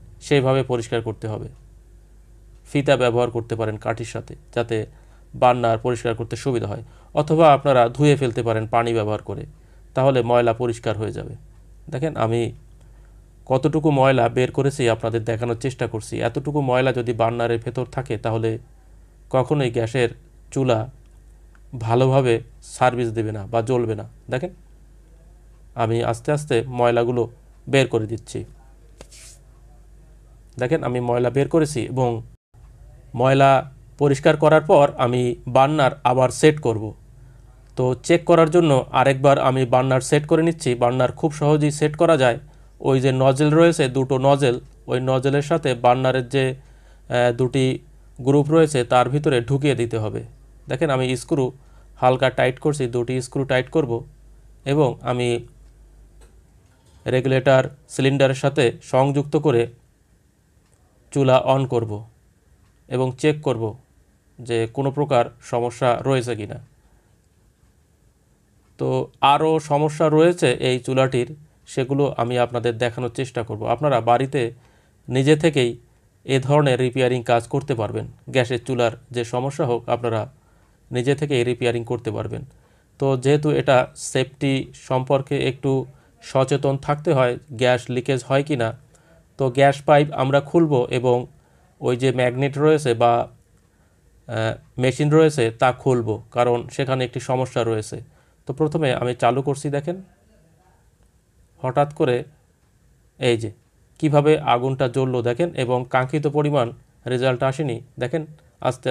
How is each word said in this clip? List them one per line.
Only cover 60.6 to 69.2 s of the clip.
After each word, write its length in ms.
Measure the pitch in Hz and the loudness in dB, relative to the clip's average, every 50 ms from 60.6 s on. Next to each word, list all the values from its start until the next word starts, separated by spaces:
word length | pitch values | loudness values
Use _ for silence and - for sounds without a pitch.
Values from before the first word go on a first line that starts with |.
| _ _ _ _ _ _ _ _ _ _ - | _ _ _ _ _ _ _ _ _ _ -2
চুলা 240 | 143 139 131 127 131 - 127 131 | 0 4 4 4 4 4 2 2
on 80 | 139 135 123 | 0 0 -2
করব 240 | 127 117 113 107 104 104 110 - _ _ _ _ _ _ _ _ _ _ _ _ _ _ _ - | -2 -2 -4 -4 -6 -10 -12 -16 _ _ _ _ _ _ _ _ _ _ _ _ _ _ _ -8
এবং 180 | 127 127 131 127 127 - | -4 -4 -4 -4 -4 -2
চেক 140 | - 156 151 151 | -2 -2 -2 -2
করব 220 | 151 147 123 113 113 107 107 127 _ _ _ _ _ _ _ _ _ _ _ - | -2 -4 -4 -4 -4 -6 -8 -10 _ _ _ _ _ _ _ _ _ _ _ -16
যে 180 | 123 120 120 113 113 113 113 | -8 -4 -4 -2 -4 -4 -4
কোনো 160 | - 135 139 | -4 -4 -2
প্রকার 320 | 131 143 147 139 139 120 120 - - _ | -2 -2 -2 0 2 2 0 0 -4 _
সমস্যা 480 | - - - 120 117 120 120 - 135 123 120 - - | -10 -6 -4 -4 -4 -4 -4 -2 0 0 0 0 0
রয়েছে 280 | 139 135 131 120 120 117 | 0 0 0 -2 -4 -6
কিনা। 220 | 104 104 104 113 117 - - _ _ _ _ _ _ _ _ _ _ _ _ _ _ _ _ _ _ _ _ _ _ _ _ _ _ _ _ _ _ _ _ _ _ _ _ _ _ _ _ _ - | -8 -8 -10 -12 -16 -18 -20 _ _ _ _ _ _ _ _ _ _ _ _ _ _ _ _ _ _ _ _ _ _ _ _ _ _ _ _ _ _ _ _ _ _ _ _ _ _ _ _ _ -6
তো 100 | 139 131 131 131 127 - _ _ | -4 -2 -2 -2 -4 -6 _ _